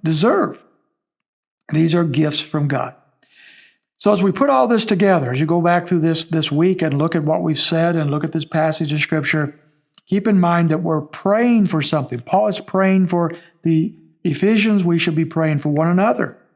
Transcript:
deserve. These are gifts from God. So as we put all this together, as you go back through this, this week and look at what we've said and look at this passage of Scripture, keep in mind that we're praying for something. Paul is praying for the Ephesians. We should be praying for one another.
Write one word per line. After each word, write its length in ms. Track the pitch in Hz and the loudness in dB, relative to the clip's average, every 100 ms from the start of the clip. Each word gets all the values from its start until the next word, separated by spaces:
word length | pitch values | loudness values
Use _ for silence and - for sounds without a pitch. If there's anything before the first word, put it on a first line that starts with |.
deserve. 600 | 160 156 208 381 - - _ _ _ _ _ _ _ _ _ _ - | -2 0 2 2 -2 -6 _ _ _ _ _ _ _ _ _ _ -4
These 220 | 151 165 | 0 2
are 100 | 170 | 2
gifts 360 | 165 131 151 147 | 0 0 -2 -2
from 260 | - 151 147 | -6 -4 -2
God. 260 | 135 107 - _ _ _ _ - - - _ _ _ | -4 -6 -12 _ _ _ _ -20 -20 -20 _ _ _
So 140 | 202 | 2
as 100 | 202 | 2
we 100 | 190 | 2
put 180 | - 277 | 2 2
all 160 | 269 247 | 2 2
this 200 | 233 226 | 0 0
together, 440 | 196 196 180 127 | 2 4 2 0
as 80 | 131 | -2
you 80 | 156 | 0
go 140 | 170 | 0
back 260 | 170 175 175 | 2 0 0
through 140 | 180 | 0
this, 240 | 160 160 | 0 -2
this 260 | - 165 143 | -2 -4 -2
week 320 | 143 175 185 | 0 0 0
and 160 | 160 143 | -2 0
look 160 | 160 | 0
at 80 | 165 | -2
what 200 | 147 165 | 0 -2
we've 160 | 170 147 | -2 -2
said 380 | - 165 170 170 | 0 0 0 0
and 140 | 147 | -2
look 140 | 147 | -2
at 80 | - | -4
this 140 | 165 151 | -6 -4
passage 460 | 160 160 156 156 | -2 -2 -2 -4
of 80 | 151 | -2
Scripture, 600 | - 156 139 156 147 - _ _ _ _ _ | -2 -2 -2 -2 -4 -8 _ _ _ _ _
keep 200 | 196 214 | -2 2
in 140 | 196 | 2
mind 300 | 175 170 170 | 2 2 2
that 120 | 156 | 0
we're 200 | 165 156 | -2 -4
praying 640 | 151 - 196 208 240 233 190 | -6 -6 -2 0 2 2 2
for 160 | 160 | 0
something. 360 | 139 156 135 123 | -2 -4 -4 -10
Paul 280 | - 185 214 | -2 0 0
is 100 | 190 | -4
praying 500 | - 185 190 190 180 | -4 0 2 2 2
for 280 | 175 170 170 - _ | 0 -2 -6 -18 _
the 320 | 170 160 160 - - _ | 0 0 0 -6 -20 _
Ephesians. 580 | 175 143 190 220 214 208 | -6 0 2 2 2 2
We 160 | 175 170 | 2 0
should 160 | 175 | 0
be 120 | 156 160 | -2 -2
praying 320 | 165 156 147 | 0 0 0
for 100 | 151 | -2
one 200 | 147 165 | 0 2
another. 480 | 180 208 247 - - _ | 2 2 0 -4 -8 _